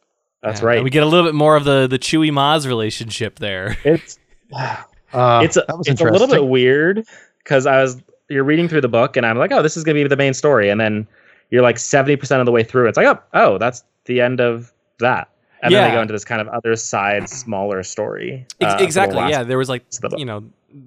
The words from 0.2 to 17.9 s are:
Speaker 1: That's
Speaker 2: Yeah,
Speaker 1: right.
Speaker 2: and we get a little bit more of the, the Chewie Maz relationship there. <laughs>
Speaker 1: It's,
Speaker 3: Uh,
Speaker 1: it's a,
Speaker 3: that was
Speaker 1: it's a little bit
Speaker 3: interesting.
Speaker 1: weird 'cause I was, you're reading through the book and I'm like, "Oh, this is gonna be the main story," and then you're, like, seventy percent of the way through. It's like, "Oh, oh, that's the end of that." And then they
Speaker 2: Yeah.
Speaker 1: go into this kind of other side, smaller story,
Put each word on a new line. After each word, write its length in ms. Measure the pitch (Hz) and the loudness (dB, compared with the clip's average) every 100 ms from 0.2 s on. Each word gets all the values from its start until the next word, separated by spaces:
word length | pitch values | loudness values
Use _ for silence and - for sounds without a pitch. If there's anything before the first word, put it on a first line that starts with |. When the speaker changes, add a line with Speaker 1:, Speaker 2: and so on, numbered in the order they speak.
| _ _ | _ _
Speaker 1:
That's 180 | 110 110 | -8 -4
Speaker 2:
Yeah, 60 | 113 | 0
Speaker 1:
right. 100 | 120 | 0
Speaker 2:
and 60 | |
we 80 | 131 | 2
get 100 | 143 | 2
a 40 | 151 | 4
little 180 | 170 170 | 4 2
bit 80 | 151 | 2
more 200 | 151 151 | 4 4
of 100 | 143 | 4
the, 220 | 139 131 | 2 2
the 80 | 131 | -2
Chewie 300 | - 156 156 | -2 0 0
Maz 340 | 143 139 160 139 | 0 0 0 0
relationship 720 | 120 110 - 113 - 107 - | -2 -4 -6 -10 -8 -8 -8
there. 360 | 104 95 95 107 | -8 -6 -6 -4
<laughs> 40 | 139 | 0
Speaker 1:
It's, 340 | 170 - - _ _ _ | 0 -2 -20 _ _ _
Speaker 3:
Uh, 880 | 131 131 - - _ _ 123 123 120 | -10 -10 -10 -14 _ _ 0 4 4
Speaker 1:
it's 140 | 160 - | 4 0
a, 60 | - | -4
Speaker 3:
that 100 | 160 | -6
was 100 | 151 | -4
Speaker 1:
it's 120 | 131 | 0
a 40 | 165 | 2
little 140 | 185 262 | 4 4
bit 80 | 226 | 2
Speaker 3:
interesting. 140 | 135 | 2
Speaker 1:
weird 560 | 127 127 139 165 202 220 - - _ | 2 4 2 2 -2 -6 -16 -20 _
'cause 220 | - 139 139 | -2 0 2
I 160 | 135 | 2
was, 200 | 135 127 _ _ _ | 2 -4 _ _ _
you're 140 | 139 | -2
reading 240 | 135 156 170 | 0 0 2
through 120 | 156 | 0
the 60 | 127 | 0
book 280 | 117 131 135 | 0 0 0
and 80 | 117 | 0
I'm 120 | 113 | 0
like, 140 | 175 | 0
"Oh, 100 | 262 | 2
this 140 | 151 165 | 0 -2
is 60 | |
gonna 120 | 160 147 | -2 0
be 120 | 139 | 0
the 80 | 139 | 2
main 160 | 139 | 0
story," 360 | 131 151 131 101 | 0 2 2 2
and 100 | 104 | 2
then 280 | 110 107 107 _ _ _ _ | 0 -2 -6 _ _ _ _
you're, 120 | 123 | 2
like, 180 | 123 117 | 2 2
seventy 380 | - 143 135 139 | 0 0 2 0
percent 240 | 131 135 | 0 0
of 40 | 123 | 2
the 60 | |
way 100 | 120 | 2
through. 240 | 113 127 120 | 2 2 2
It's 80 | 107 | 4
like, 100 | 226 | 2
"Oh, 120 | - _ | 2 _
oh, 240 | 175 208 95 | 2 2 2
that's 260 | 117 127 _ _ - | -2 -6 _ _ -4
the 140 | 123 | 0
end 180 | 123 127 | 0 2
of 300 | 120 117 120 _ _ _ | 0 -2 -8 _ _ _
that." 300 | 117 107 - _ _ _ | -2 0 -4 _ _ _
And 100 | 127 | 2
then 80 | 196 | 4
they 60 | 170 | 4
Speaker 2:
Yeah. 60 | 117 | 0
Speaker 1:
go 60 | |
into 100 | 110 | -2
this 120 | 107 - | -6 -6
kind 160 | 117 | -6
of 60 | 107 | -6
other 260 | 117 117 113 | -6 -2 -2
side, 520 | - 110 101 104 101 | -2 -4 -2 -2 -4
smaller 520 | - - 101 101 95 | -12 -10 -6 -4 -6
story, 640 | 92 | -8